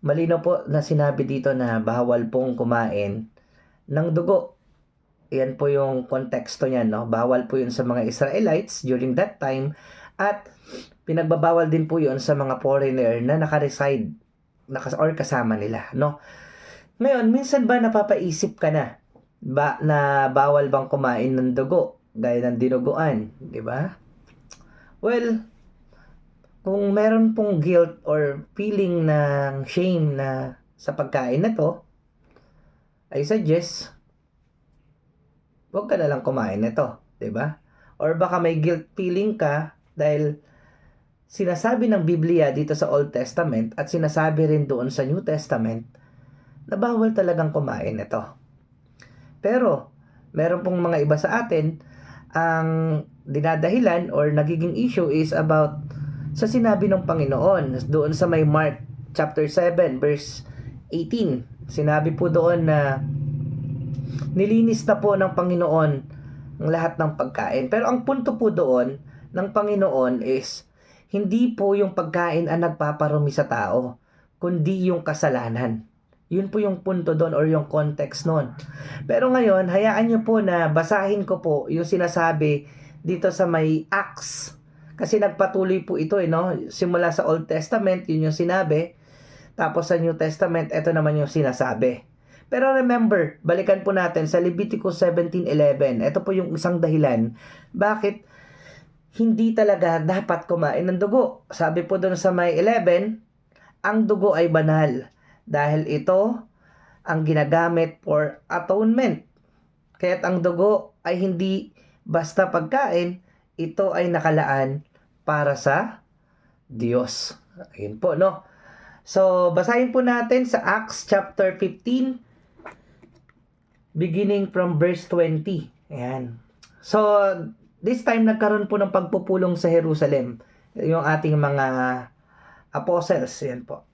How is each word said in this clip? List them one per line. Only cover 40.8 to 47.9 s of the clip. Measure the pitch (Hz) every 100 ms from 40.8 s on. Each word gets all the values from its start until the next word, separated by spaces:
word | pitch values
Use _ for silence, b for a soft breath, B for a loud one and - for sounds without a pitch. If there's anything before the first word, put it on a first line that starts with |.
| b b b _ _
sinasabi | - 185 165 226 247 226
ng | 202
Biblia | 160 175 160 170 147
dito | 135 151
sa | 147 151
Old | 143 143
Testament | 123 127 - 170 113 113 -
at | 147
sinasabi | 170 156 156 156 151 156
rin | 151 139
doon | 131 123
sa | 123 131
New | 170
Testament | - 151 - 127 110 113 - b b b b b b b -
na | 202
bawal | 240 233 220
talagang | 220 180 165 160
kumain | 151 139 117 95